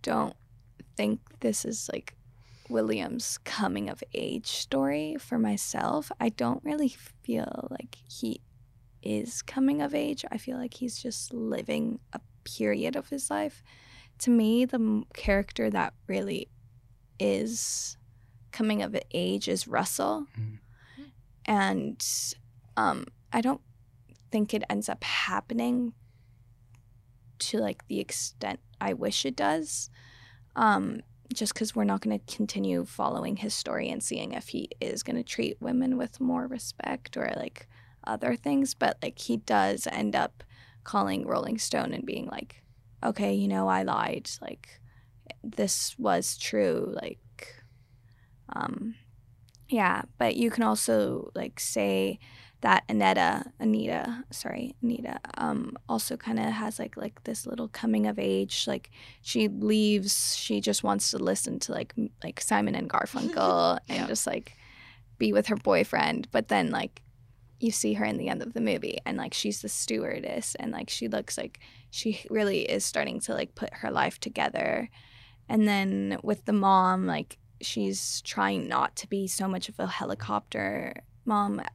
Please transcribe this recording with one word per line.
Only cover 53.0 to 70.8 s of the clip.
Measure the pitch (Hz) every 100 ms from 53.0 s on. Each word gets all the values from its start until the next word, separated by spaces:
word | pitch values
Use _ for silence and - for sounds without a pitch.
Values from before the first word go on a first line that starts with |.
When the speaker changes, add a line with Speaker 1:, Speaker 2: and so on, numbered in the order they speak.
| - 190 85 - - -
Speaker 1:
Anita, | 226 214 220 - - 240 262
sorry, | - - - 254 -
Anita, | 233 - - - - -
um, | - - - - -
also | 220 - 247
kinda | - 220 220
has, | 220 214 220
like, | - -
like, | 214 - -
this | 220 247
little | 233 226
coming | - 226 220 214
of | 208
age. | 196 - 190 - -
Like, | 202 - - - -
she | - 233 214
leaves, | 202 214 214 214 208 202 - - -
she | - 208
just | 208 202
wants | 208 202 -
to | -
listen | - 196 - -
to, | -
like, | - - -
m-, | 220 -
like, | 165 -
Simon | - 208 208
and | 202 175
Garfunkel | - - - - - 95 87 85 90
Speaker 3:
<laughs> | -
Speaker 1:
and | -
Speaker 3:
Yeah. | -
Speaker 1:
just, | - -
like, | - - - - - - - - -
be | 220
with | 202 214
her | 208
boyfriend. | - 185 - - - - -
But | - 220
then, | 220 -
like, | 135 - - - - - - - -
you | 233
see | 220 214
her | 208 214
in | 208
the | -
end | -
of | 233
the | 233
movie | 226 - - - -
and, | 196
like, | 175 -
she's | 214 208
the | 214
stewardess | - - 220 - - - - - -
and, | -
like, | -